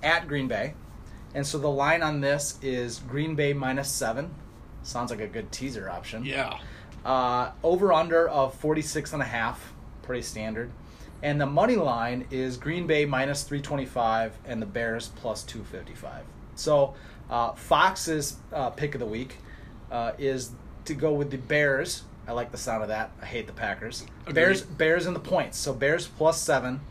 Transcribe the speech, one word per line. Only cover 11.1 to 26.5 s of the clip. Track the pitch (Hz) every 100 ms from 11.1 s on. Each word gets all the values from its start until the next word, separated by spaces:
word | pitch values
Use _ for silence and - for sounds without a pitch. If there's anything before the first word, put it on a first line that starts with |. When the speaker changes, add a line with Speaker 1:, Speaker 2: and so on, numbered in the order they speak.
| -
Speaker 1:
And | 143 147
the | 143
money | 147 214 240
line | 151 117 117 123 123
is | 131 131 123
Green | 131 170 170
Bay | 151 147
minus | 131 139 143
three | - 143
twenty-five | 143 143 127 123 117 113 113 - -
and | 117
the | 107
Bears | 110 117 113 113 -
plus | 120 107
two | - 113
fifty-five. | 101 92 - - - 64 - - - -
So, | - 147 139 - - - -
uh, | 120 117
Fox's, | - - 151 185 185 - 156 147 - -
uh, | 156 135
pick | - 147 139
of |
the | 117
week, | 110 131 - - - - - -
uh, | 120 117 -
is | 135 131 113 - - - -
to |
go | 147 156
with | 143 143
the | 135
Bears. | 123 147 143 135 175 - - - -
I |
like | 117 120
the | -
sound | - 110
of | 104
that. | 107 107 -
I | -
hate | 117 110
the |
Packers. | 95 110 95 110 - - -
Speaker 2:
Agreed. | - 160
Speaker 1:
Bears, | 175 190
Bears | - 156 156 170 170
and | 170
the |
points. | - 180 123 -
So | 147
Bears | 123 139 165 170
plus | - 156 160
seven, | -